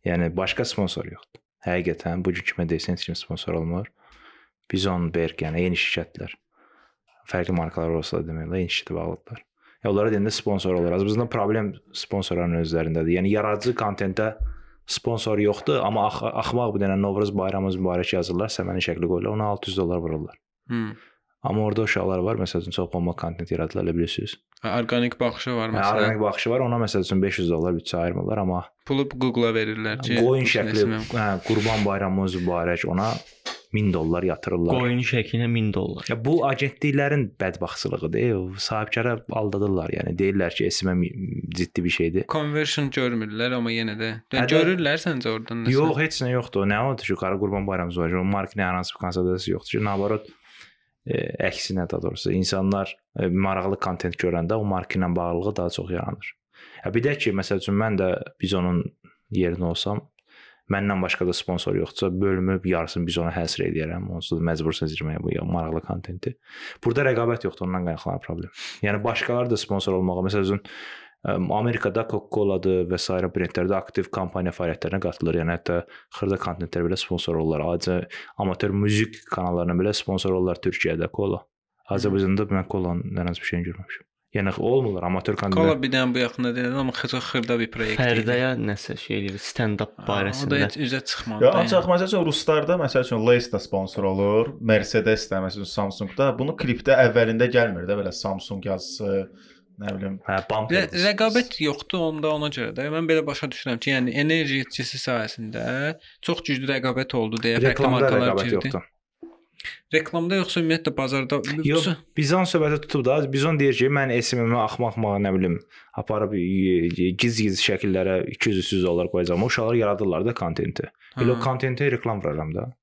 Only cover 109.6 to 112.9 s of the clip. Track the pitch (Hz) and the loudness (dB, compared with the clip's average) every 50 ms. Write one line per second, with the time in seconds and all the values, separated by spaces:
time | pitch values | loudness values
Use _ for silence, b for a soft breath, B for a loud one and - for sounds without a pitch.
109.6 | B B B B B _ - 160 160 - - 170 165 175 190 196 180 185 - 180 | B B B B B _ 0 0 0 0 -2 -2 0 0 0 0 0 0 0 0
110.6 | 165 160 160 165 160 156 - - 135 131 135 139 131 123 147 143 - - 147 151 | 2 2 2 2 2 -2 0 0 -2 0 0 -2 0 0 -2 -2 0 -2 -4 0
111.6 | 156 143 147 165 170 190 170 - - _ _ - 151 139 170 185 185 175 - 170 | 2 2 2 4 2 2 -2 -2 -6 _ _ 0 2 4 4 4 2 4 4 4
112.6 | 156 151 151 147 - - | 4 4 2 0 -2 -2